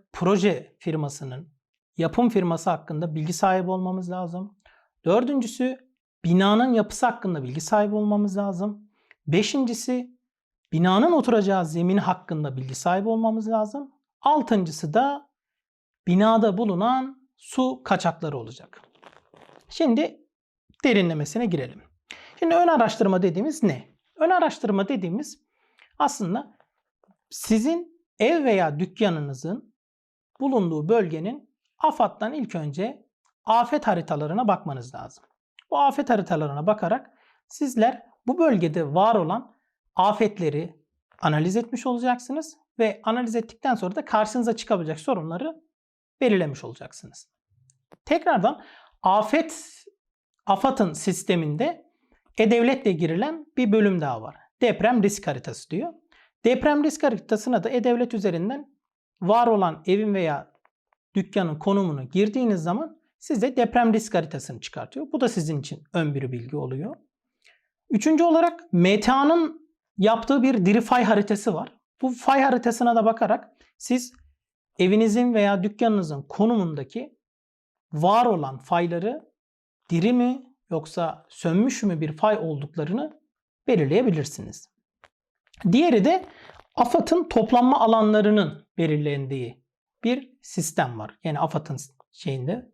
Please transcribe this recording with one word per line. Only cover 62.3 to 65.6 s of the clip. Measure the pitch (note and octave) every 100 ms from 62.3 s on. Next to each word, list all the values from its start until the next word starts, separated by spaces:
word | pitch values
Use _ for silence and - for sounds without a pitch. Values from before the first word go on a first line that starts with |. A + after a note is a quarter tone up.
| C4 A#3+ F#3+
zaman | E3 G#3 D#4+ - _ _
size | - C4 B3 B3+
deprem | A#3 B3 A#3
risk | G#3+ -
haritasını | F3+ - C#3 - A#2
çıkartıyor. | - - - C4+ D4+
Bu | C4
da | B3+
sizin | G#3+ D#3 D3